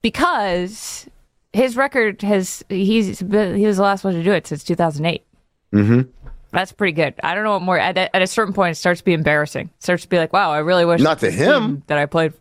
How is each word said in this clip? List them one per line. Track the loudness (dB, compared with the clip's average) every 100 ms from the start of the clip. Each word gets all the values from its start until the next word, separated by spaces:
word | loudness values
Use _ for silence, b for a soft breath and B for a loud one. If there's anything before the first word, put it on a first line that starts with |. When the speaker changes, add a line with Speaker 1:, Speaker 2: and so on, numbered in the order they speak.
Speaker 1:
Because | -2 0 0 0 -2 -2 -4 -10 -14 -16 -18 _ _ _ _
his | 0 0 0
record | 0 0 0 -2
has, | 0 0 -2 -10 -6
he's | -2 2 2 0 -4
been, | -2 0 0 0
he | 0
was | 2
the |
last | 2 0
one | -2
to | 0
do | 0
it | 0 -2
since | -10
two | -4 0
thousand | 0 0 -4
eight. | -4 _ _ _ _ _
Speaker 2:
Mm-hmm. | 2 4 2 2 -10 -20 -20 -6
Speaker 1:
That's | -4 -4
pretty | -2 -2
good. | 0 -2 -2
I | -4
don't | -2
know | -2
what | -2
more, | 0 0
at | 0 0
a, | -2
at | 0
a | 0
certain | 0 -2
point, | 0 0
it | 0
starts | 0 0
to |
be | 0
embarrassing. | 2 2 0 0 -6 -10 _
It |
starts | -2 -2
to | 0
be | -2
like, | 2
"Wow, | 0 0
I | 0
really | 2 2
wish | 4 4
Speaker 2:
Not | 2 2
to | -2
Speaker 1:
this |
Speaker 2:
him. | 2 2 2 0
Speaker 1:
team | -6 -4
that | -2
I | 0
played." | 0 -2 -4